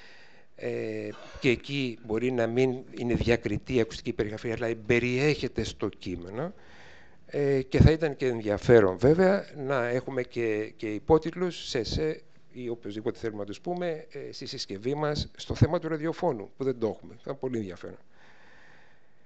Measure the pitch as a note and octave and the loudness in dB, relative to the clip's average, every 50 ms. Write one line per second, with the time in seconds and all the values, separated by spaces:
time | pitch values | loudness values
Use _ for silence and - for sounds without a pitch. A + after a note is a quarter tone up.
0 | - - - - - - - - - - - - - A#2+ A#2 A#2 A#2 A2 G#2+ A2 | -20 -20 -20 -20 -20 -20 -20 -20 -20 -20 -16 -10 -8 -6 -6 -4 -6 -6 -6 -6
1 | G#2+ G#2 G#2 - - - - - - C3+ A#2+ - - - C#3 C#3+ C3+ B2 A2+ - | -8 -8 -10 -12 -16 -18 -12 0 2 2 2 2 0 -4 -4 -4 -4 -4 -6 -8
2 | - A2+ G#2+ A2+ A#2+ B2+ B2+ A#2+ A2+ A2+ A#2 B2 C3 C3 B2 C3 B2+ - - - | -6 -4 -2 0 0 0 2 2 0 2 2 2 2 2 2 -2 -8 -12 -10 -6
3 | A#2 A#2+ A2+ - F#2 G#2+ A#2 A#2 - G#2+ G#2 G#2 - - B2+ A#2+ A2+ - - - | -2 0 0 2 2 2 2 2 2 -2 -4 -4 -4 0 0 0 0 0 -2 -6
4 | - B2 A#2 - A2+ G#2 G#2+ G#2+ - B2 A2+ A2+ A#2+ A2+ A#2 A2 G#2+ A2 B2 A#2+ | -8 -6 -4 -4 -4 -4 -6 -6 -6 -6 -4 -4 -4 -4 -4 -4 0 2 2 2
5 | A#2 B2 B2 B2+ C#3 D#3 C#3+ - - B2 - - A2 G2+ - - - G#2 - - | 2 2 0 2 2 2 2 0 -2 -4 -4 -4 -4 -4 -4 -4 -6 -6 -6 -6
6 | - - F2+ E2+ E2+ F2+ G2+ A#2+ D3+ F3+ G3+ - - - - - - - - - | -8 -8 -8 -8 -8 -8 -8 -6 -6 -8 -8 -12 -20 -20 -20 -20 -20 -20 -20 -20
7 | - - - - - - - C#3+ C#3+ C#3 C#3 C3+ C3 - - C#3+ - C#3+ D#3+ D#3+ | -20 -20 -20 -20 -16 -8 -4 0 2 2 2 2 0 2 6 8 8 8 8 6
8 | E3 D3+ C3+ - C#3 B2+ A#2+ A2+ G#2+ G#2 G#2 F#2+ - - B2 A2+ G#2 F#2 F#2 F2 | 2 0 0 0 0 0 0 0 0 0 0 2 6 10 10 10 10 8 6 4
9 | - C3+ D#3 F3 F#3+ F#3 G3 G3 - - - D3+ C3+ C3+ C#3 C3 A#2 A#2+ A#2+ C3 | 6 6 6 6 6 4 4 2 0 -6 -10 -8 -4 -2 -2 0 0 0 0 -2
10 | - - C3+ B2+ B2 - - A#2+ A#2 A2+ G#2+ G#2 G#2+ A2 - - A#2 G#2+ G#2+ G2+ | -2 -2 -4 -4 -4 -4 -4 -2 0 0 0 -2 -4 -6 -8 -8 -6 -6 -6 -4
11 | - - D#3+ D#3 D#3 E3 D#3+ F3+ F3+ F3+ D#3+ - - - - C3 G#2+ - - - | 2 4 4 4 4 0 -4 -4 -4 -4 -4 -6 -8 -6 -4 -4 -2 -2 -2 -2
12 | D#3 D#3 - - - - - - - - - B2 B2 A#2 A#2 A#2 - G2+ G2+ G#2+ | -2 -2 -4 -6 -10 -18 -20 -20 -20 -18 -14 -10 -8 -8 -8 -8 -8 -10 -10 -6
13 | A2 A#2+ G#2+ - - A2+ G#2+ G#2 G2+ G2+ G2 - - E3+ F3+ F3 F3+ F3 D#3+ D#3 | -4 -6 -6 -4 -6 -6 -6 -6 -8 -8 -10 -10 -8 -6 -6 -4 -4 -6 -6 -8
14 | E3 - - C#3+ B2+ B2 A#2+ - C#3+ A2+ - B2+ - - G2 F#2+ G#2+ B2 C#3+ D3 | -10 -14 -16 -14 -14 -14 -12 -12 -12 -12 -10 -10 -10 -10 -10 -6 -4 -4 -2 -2
15 | D3+ D3 D3+ D3 - - - - - - - - - D3 D#3+ F3 D#3+ D#3+ E3 D3+ | -2 -2 -2 -4 -6 -6 -10 -14 -10 -10 0 2 2 2 2 0 -2 -4 -4 -4
16 | D3+ E3 D3+ - - F3 C3+ G#2+ F#2+ F#2 - - C3+ C3+ B2+ A#2+ A2+ G#2+ F2+ - | -4 -6 -4 -2 -2 -2 -2 -4 -6 -12 -10 -6 -4 -4 -2 0 -2 -2 -2 -4
17 | - D#2 - - - - C#3 C#3 - C3 B2 A2+ G#2 F#2 E2+ E2 - F#2 F#2 - | -10 -16 -20 -14 -12 -12 -10 -8 -6 -6 -4 -4 -6 -6 -8 -12 -14 -14 -14 -16
18 | - - - - - - - - - - - - - - - - - - - - | -20 -20 -20 -20 -20 -20 -20 -20 -20 -20 -20 -20 -20 -20 -20 -20 -20 -20 -20 -20
19 | - - - - - | -20 -20 -20 -20 -20